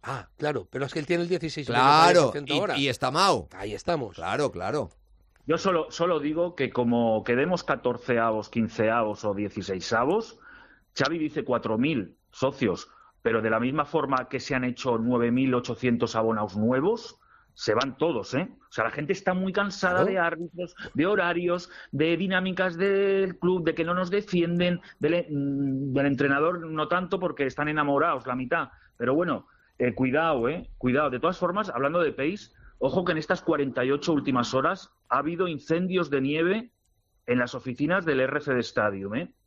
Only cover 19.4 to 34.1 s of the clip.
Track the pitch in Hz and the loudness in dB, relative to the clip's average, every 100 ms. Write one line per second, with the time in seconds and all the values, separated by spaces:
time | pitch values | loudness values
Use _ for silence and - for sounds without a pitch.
19.4 | 190 185 202 190 185 180 190 190 170 160 | -2 -2 -2 -2 0 2 2 2 0 -2
20.4 | 170 170 175 - - - 175 208 175 175 | -8 -10 -12 -12 -6 0 2 2 2 0
21.4 | 175 175 - - - 139 160 165 190 185 | 0 -2 -4 -18 -8 0 2 2 2 0
22.4 | 185 180 185 165 196 196 196 196 185 170 | 0 0 -2 0 2 2 2 2 0 0
23.4 | 175 185 160 160 165 180 175 202 208 175 | 0 2 0 0 0 0 0 -2 0 0
24.4 | 170 175 175 175 - - 151 170 - 143 | 2 2 2 0 -6 -2 0 0 -2 -4
25.4 | 139 139 139 135 139 135 143 131 139 139 | -2 0 -2 -2 -2 0 2 2 2 4
26.4 | 160 175 165 156 151 175 180 190 180 139 | 2 0 -6 -4 0 0 0 -2 -2 -2
27.4 | 135 - 151 151 143 139 165 139 131 127 | -4 -2 -2 0 2 2 2 0 -4 -6
28.4 | 127 165 139 - _ _ 120 143 175 110 | -2 -2 -2 -12 _ _ 0 2 2 -2
29.4 | - _ _ _ 123 123 131 139 165 135 | -6 _ _ _ -2 2 0 2 2 2
30.4 | 117 175 - - 127 131 147 123 165 180 | 0 -2 -10 -4 0 2 0 0 -2 0
31.4 | 175 196 202 120 139 175 156 117 143 208 | -2 -2 -4 -2 0 0 0 0 -4 -4
32.4 | - _ - - 135 170 180 156 151 180 | -14 _ -20 -4 -2 0 0 -2 -2 -2
33.4 | - 151 139 127 127 143 170 | 0 0 0 0 0 0 0